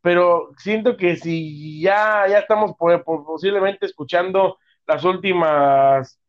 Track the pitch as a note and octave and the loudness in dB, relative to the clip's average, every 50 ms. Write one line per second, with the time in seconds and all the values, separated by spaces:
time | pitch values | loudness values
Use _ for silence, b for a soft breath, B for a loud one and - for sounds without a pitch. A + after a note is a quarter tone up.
0 | _ F3 F3 F3 F3 F3 F3 E3+ D#3 - C#3+ _ - G3 G#3+ A3 G#3 B3 A#3 - | _ 2 2 4 4 4 2 0 -2 -8 -16 _ -6 -4 -4 -2 0 -2 -2 0
1 | F#3+ F3 E3+ - - E3 E3 E3 D#3+ D#3 D3+ D3 D3+ D#3 D#3 D#3 D#3+ F#3 G3 G#3 | -2 -2 -2 -2 -4 -6 -6 -6 -6 -10 -14 -14 -16 -16 -12 -4 -2 0 0 0
2 | G#3+ G#3+ G#3+ G#3 G3+ F#3+ G3+ G#3 G#3 - G#3+ G#3+ G#3+ G3 - _ E3 E3+ F3 E3+ | 0 0 0 0 0 2 2 0 2 2 0 0 0 -4 -4 _ 0 2 2 2
3 | E3+ E3 E3 D#3 C#3+ D#3 D#3+ D#3 E3+ G3 G3+ G3+ F#3+ G3 G3 - G3+ F#3 - _ | 0 -6 -8 -8 -6 -10 -12 -4 -4 -2 -2 0 -2 -2 -2 -4 -8 -10 -8 _
4 | D3 C3 - F3 F3+ F#3+ F#3 F#3+ F#3+ F3+ - _ _ _ _ _ _ - D#3 C#3+ | -12 -2 -2 -2 -2 0 0 0 0 0 -2 _ _ _ _ _ _ -4 -4 0
5 | C#3+ F3+ F#3 F3+ F#3+ G3 F#3 F3+ E3 D#3 D3+ D3 C#3+ C#3 C#3 C3+ C3+ C3+ C#3 C3+ | 0 -2 -2 0 -2 -2 0 0 2 2 2 2 2 4 4 4 4 4 4 2
6 | C3 - _ _ _ | 0 -6 _ _ _